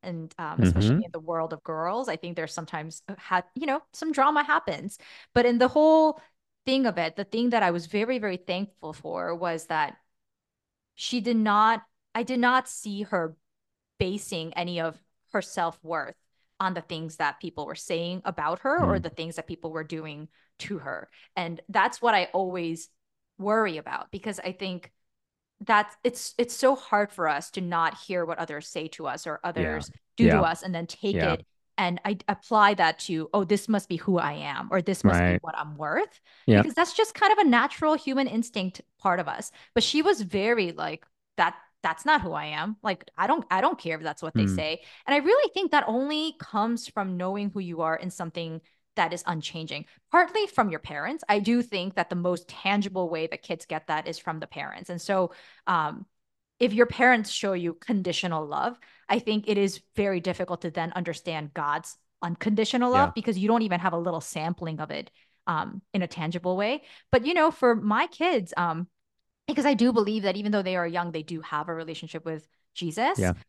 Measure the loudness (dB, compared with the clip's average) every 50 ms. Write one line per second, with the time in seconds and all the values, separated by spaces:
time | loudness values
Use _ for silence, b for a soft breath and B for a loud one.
0 | -10 -10 -10 -10 -10 -12 -12 -10 -8 -6 0 4 4 6 6 6 4 4 4 4
1 | 2 -2 -8 -12 -6 -4 -4 -2 -2 -4 -6 -10 _ -8 -6 -4 -2 -2 -2 -4
2 | -4 -4 -6 -8 -8 -10 -8 -6 -8 -6 -8 -10 -10 -8 -8 -8 -8 -8 -14 -16
3 | _ -14 -16 -14 -6 0 0 0 0 _ _ -6 -2 -2 -2 -2 -4 _ _ -8
4 | -4 -4 2 2 4 4 4 2 2 2 0 0 0 -2 -8 -6 -8 -10 -12 -12
5 | B B B B B B _ 4 4 6 6 6 4 6 6 6 8 8 8 8
6 | 8 6 4 B B B B _ _ _ _ _ _ 0 2 2 2 2 2 0
7 | -2 -2 -2 -6 -8 _ -2 0 0 2 4 4 4 4 2 0 -4 -4 -2 -2
8 | 0 0 -2 -2 -2 -2 -4 -4 -4 -4 -4 -4 -4 -6 _ _ -14 -14 -14 -12
9 | -10 -8 -6 -4 -4 -4 -4 -4 -4 -4 -4 -4 -6 -4 -2 -2 -2 -2 -4 _
10 | _ _ _ _ _ _ _ _ _ _ _ _ _ _ _ _ _ _ _ -12
11 | -8 -4 -2 -2 0 2 2 2 4 4 6 6 6 6 4 2 -2 _ _ _
12 | _ _ _ -4 -4 -2 0 2 4 4 4 4 0 -2 -12 -12 -10 -8 -6 -8
13 | -6 -2 0 0 0 -2 -6 _ _ _ _ _ _ _ _ _ _ _ _ _
14 | -2 0 0 -6 -6 -6 -8 -6 -6 -6 -6 -6 -4 -4 -4 -4 -4 -4 -6 -8
15 | _ _ _ _ _ _ -4 -4 -4 -2 -4 -2 -2 -2 -4 _ _ -6 -6 -6
16 | -6 -6 -12 _ _ _ _ _ _ _ _ _ -2 -2 -2 -4 -8 _ -8 -8
17 | -8 -10 -6 -2 -2 -2 -2 -4 -10 -12 -8 -8 -8 -8 -10 -12 -6 -6 -4 -4
18 | -4 -4 -6 -6 -6 -8 -6 -4 -2 -4 -4 -2 -2 0 0 2 2 2 2 0
19 | -2 -6 -8 -8 -10 -8 -8 -10 -10 -10 -12 -10 -10 -10 -8 -8 -8 -8 -8 -10
20 | -10 -10 -12 -14 -14 -16 _ _ _ _ _ _ -10 -10 -10 -8 -8 -8 -10 -10
21 | -10 _ b b b b b -6 -6 -6 -8 -10 -12 _ 2 2 2 2 2 0
22 | 2 4 4 4 2 2 -2 -2 -2 -2 -4 -4 -4 -4 -6 -6 -10 -16 _ _
23 | _ _ _ _ _ _ _ _ -2 2 2 2 2 0 -2 -6 -8 -8 -8 -8
24 | -8 -8 -12 -10 -8 -8 -8 -6 -8 -8 -8 -6 -8 -8 -8 -8 -12 -16 _ _
25 | _ _ _ _ _ _ _ _ _ _ _ _ 0 2 4 4 4 2 -6 _
26 | _ -2 -2 -2 -12 -12 -2 -2 -2 -2 -2 4 4 4 4 4 0 0 2 2
27 | 2 0 -2 -2 0 0 0 0 -2 -6 -8 -6 -6 -2 0 2 2 0 0 -4
28 | -10 -4 -4 -2 -2 -2 -4 -6 -6 -6 -8 -10 -10 -8 -8 -8 -8 -8 -10 -8
29 | -8 -6 -6 -6 -6 -8 -8 -6 -6 -6 -4 -2 -2 -2 -4 -6 -8 -10 -16 -20
30 | _ _ _ 6 6 6 8 6 4 2 0 -4 -6 -6 -6 -6 -6 -8 -10 -6
31 | -4 -2 0 0 0 0 0 -2 -4 _ _ _ _ _ _ -2 -2 0 -2 -2
32 | _ -4 -4 -4 -2 -4 -4 -4 _ 0 4 6 6 6 6 6 4 2 2 0
33 | -4 -4 -4 -4 -4 0 0 0 2 2 2 0 2 0 0 -2 0 _ -8 -4
34 | 0 2 2 2 2 0 -4 -6 -8 -8 -6 -6 -6 0 0 0 0 0 -2 4
35 | 4 4 6 6 6 4 4 2 0 -4 -8 -6 -8 -8 -8 -8 -4 -2 -2 -2
36 | -2 -4 _ _ b b b b b b 8 8 8 6 4 0 0 0 4 0
37 | 0 0 2 2 4 4 6 6 6 6 6 6 4 2 -2 0 0 2 2 0
38 | 0 -2 0 0 0 0 0 -4 -4 -2 _ -4 -4 -4 -6 -10 -20 _ _ _
39 | _ 0 2 2 0 -4 -6 -8 -8 -12 b b b b b 0 0 2 2 2
40 | 4 4 4 2 0 -2 -2 0 2 2 2 2 0 -2 -2 -4 -6 -6 -6 -8
41 | -14 _ _ _ _ _ _ 2 2 2 2 -4 -20 _ _ _ -4 -4 -4 -2
42 | 2 2 2 4 2 0 -4 -4 -6 -6 -6 -4 -4 -6 -6 _ -4 -4 -4 -4
43 | -6 -20 _ -2 2 2 2 0 0 _ 0 2 2 2 0 0 -6 -6 -6 -4
44 | -4 -8 -8 -6 -8 -4 0 0 2 2 2 0 -2 -2 -4 -6 B B B B
45 | B 2 2 4 6 6 4 6 4 2 0 -2 -2 2 2 2 2 2 0 0
46 | 0 -2 -2 -2 -2 -4 -6 _ -16 -6 -2 -2 0 0 -2 -4 -6 -8 -6 -4
47 | -4 -4 -4 -4 -4 -4 -4 -4 -4 -4 -6 -6 -8 -6 -4 -2 -2 -2 -2 -2
48 | -4 -8 -8 -8 -10 -8 -6 -8 -8 -8 -8 -12 _ _ _ _ _ _ _ 0
49 | 0 0 0 -4 -4 -4 -4 -4 -6 -8 -10 -10 -10 -8 -10 -10 -10 b b b
50 | _ _ 4 4 4 4 2 -2 -2 -2 0 0 0 0 0 -6 _ -8 -8 -6
51 | -6 -6 -6 -8 0 2 2 2 4 2 2 2 2 0 -4 -4 -4 -4 -2 -2
52 | -2 -2 -2 -2 0 0 -2 -2 -6 -12 -20 -4 0 2 2 2 2 0 -2 -4
53 | -2 -2 -2 -4 -4 -4 -6 -10 _ -8 -8 -8 -6 _ -8 -8 -4 -2 -4 -4
54 | -2 -6 -10 -8 -6 -8 -6 -6 -8 -10 -10 -10 -10 -10 -10 -14 -12 -10 -10 -10
55 | -4 0 0 2 2 0 B B B B B B B -2 0 0 0 -2 -4 -8
56 | -16 _ _ _ _ _ _ _ _ _ _ _ 0 2 6 4 4 4 4 4
57 | 6 6 6 6 2 -2 -6 -4 -2 -2 -2 0 -2 -4 -4 -6 -4 -2 0 0
58 | 0 0 -2 -2 -2 -2 -2 -2 -4 -4 -4 -2 -2 -2 -4 -6 b b b b
59 | b b 0 0 0 0 -2 -2 0 0 2 2 2 0 0 -4 _ _ _ -2
60 | 0 0 0 -2 -2 -4 -4 -4 -4 -4 -4 -6 -6 -6 -4 -4 -6 -4 -4 -6
61 | -6 -6 -6 -8 _ -6 -6 -6 -8 -8 _ -4 -2 -2 -2 -2 -4 -8 -20 _
62 | _ _ _ _ -6 -6 -6 -4 -2 -2 0 0 0 0 0 0 2 4 4 4
63 | 4 4 2 -4 -2 -2 -2 0 2 2 4 4 2 2 0 0 0 0 -2 0
64 | -2 -2 -4 -4 -6 -8 -8 -6 -4 -4 -4 -4 -6 -8 -6 -8 -8 -8 -8 -8
65 | -8 -10 _ _ _ _ _ _ _ -4 -2 -2 -4 -6 -8 -14 _ _ _ -4
66 | -2 -2 -4 -6 -6 -4 -4 -4 -2 -2 -2 0 0 -2 -2 -4 b b b b
67 | b b 2 2 4 4 2 4 4 4 4 4 4 4 4 4 2 0 2 2
68 | 0 -2 -2 -2 0 2 2 2 0 -2 -2 -2 0 0 0 -2 -6 -8 _ _
69 | _ _ _ _ _ _ _ _ _ -4 -2 2 4 4 4 6 4 4 4 4
70 | 2 2 0 0 0 -2 -2 -2 -2 0 0 0 0 0 -2 -2 -2 -2 -2 -4
71 | -4 -4 -4 -6 -6 -6 -8 -10 -8 -6 -4 -4 -4 -4 -6 -8 -6 -10 -10 -12
72 | -12 -12 -12 -10 -8 -8 -8 -8 -10 _ _ _ _ _ _ -6 -6 -6 -2 0
73 | 0 0 2 2 2 0 0 -2 -6